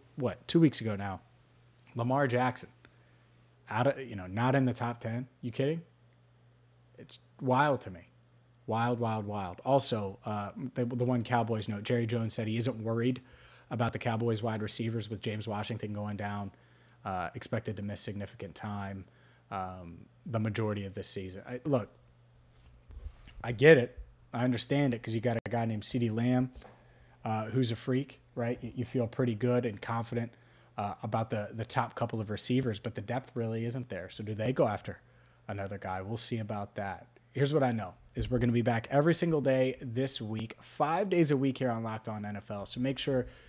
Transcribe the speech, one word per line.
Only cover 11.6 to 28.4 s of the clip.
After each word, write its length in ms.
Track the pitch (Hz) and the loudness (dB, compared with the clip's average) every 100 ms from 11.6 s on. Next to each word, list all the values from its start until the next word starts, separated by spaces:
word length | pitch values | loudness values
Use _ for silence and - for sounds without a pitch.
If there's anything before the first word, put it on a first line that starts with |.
| 110 | -2
note, 140 | 101 | -4
Jerry 220 | 104 120 113 | 0 0 0
Jones 280 | 117 110 | 0 -2
said 160 | - 110 | -2 -2
he 80 | 113 | 0
isn't 260 | 123 110 | -2 -2
worried 380 | 110 117 123 127 - - - - - | -2 0 0 0 -8 -20 -20 -20 -8
about 220 | 113 117 | -2 0
the 60 | 113 | 0
Cowboys 440 | 123 113 117 107 | -2 0 0 0
wide 180 | 117 110 | 0 -2
receivers 480 | 104 - 113 113 - | -2 -2 -2 -4 -4
with 120 | 104 | -6
James 260 | 113 107 110 | -4 -4 -4
Washington 460 | 104 104 110 107 | -4 -4 -6 -6
going 240 | 104 104 104 | -6 -6 -4
down, 340 | 101 104 98 - - - - - 104 | -4 -4 -8 -12 -20 -20 -20 -12 -6
uh, 240 | 92 85 | -4 -4
expected 440 | 120 - 113 110 104 | -8 -4 -4 -4 -6
to 40 | |
miss 200 | 101 98 | -6 -6
significant 540 | - 101 98 - 95 - | -6 -6 -10 -10 -12 -10
time, 500 | 107 101 98 98 95 - - - _ | -8 -6 -8 -10 -14 -20 -20 -20 _
um, 500 | 98 92 92 87 82 - _ 165 | -8 -6 -10 -14 -16 -20 _ -4
the 140 | 117 | 0
majority 440 | 110 104 107 101 98 | 0 0 0 -2 -6
of 80 | 98 | -8
this 120 | - | -8
season. 360 | 101 92 95 - | -8 -8 -10 -10
I, 140 | 127 | -6
look, 240 | 156 127 101 - - - - - - - - - - - - - - - | 2 2 0 -10 -20 -20 -20 -20 -20 -20 -20 -20 -18 -14 -14 -14 -20 -8
I 120 | - | -6
get 240 | 110 147 147 | 8 10 10
it. 200 | 123 - - - - | 8 -4 -16 -20 -6
I 100 | 117 | 0
understand 500 | 127 117 - 139 143 | 2 2 2 2 2
it 80 | 113 | 0
'cause 140 | - 113 | -2 0
you 60 | |
got 160 | 120 113 | 0 0
a 120 | - | 0
guy 140 | 117 | 0
named 200 | 113 107 | 0 -2
CeeDee 300 | - 127 117 | -2 0 0
Lamb, 380 | 110 123 127 127 - - - - - - - | 2 2 2 2 -4 -20 -20 -20 -20 -20 -8
uh, 220 | 113 110 110 | -2 -2 0
who's 260 | 123 117 | 0 0
a 40 | 117 | -2
freak, 420 | - 127 143 - _ | 0 -2 -2 -12 _
right? 240 | - | -4